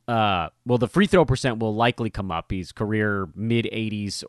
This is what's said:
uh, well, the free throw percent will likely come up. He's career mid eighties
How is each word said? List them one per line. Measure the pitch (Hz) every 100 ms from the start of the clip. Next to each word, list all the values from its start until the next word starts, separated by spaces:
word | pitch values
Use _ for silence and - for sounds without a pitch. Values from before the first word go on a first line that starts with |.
| -
uh, | 117 107 92 78 - -
well, | 123
the | 117
free | 175 202
throw | 185
percent | 147 131 135 113
will | 113
likely | 107 117 - 113
come | 104 95
up. | 85 -
He's | 95 87
career | - 104 107 107 101 92 85
mid | 110 117 110
eighties | 107 110 104 101 -